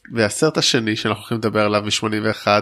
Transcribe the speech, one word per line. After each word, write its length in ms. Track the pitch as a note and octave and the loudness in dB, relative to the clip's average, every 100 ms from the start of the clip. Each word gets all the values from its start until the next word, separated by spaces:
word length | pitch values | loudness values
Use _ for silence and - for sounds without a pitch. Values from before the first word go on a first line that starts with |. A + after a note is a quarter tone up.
| - | -8
והסרט 440 | A2+ G#2 - D#3 D#3 | 0 0 2 0 2
השני 380 | - B2+ A2 A2 | 0 0 0 -2
שאנחנו 240 | A2+ G2+ | -2 -4
הולכים 160 | - A#2 | -4 -2
לדבר 280 | A2 G#2+ G#2 | 0 0 2
עליו 180 | G#2 G#2 | 0 0
משמונים 380 | - A2 G#2+ G#2+ | -4 -2 -2 -2
ואחד 360 | G#2 G#2+ G#2 | -2 2 2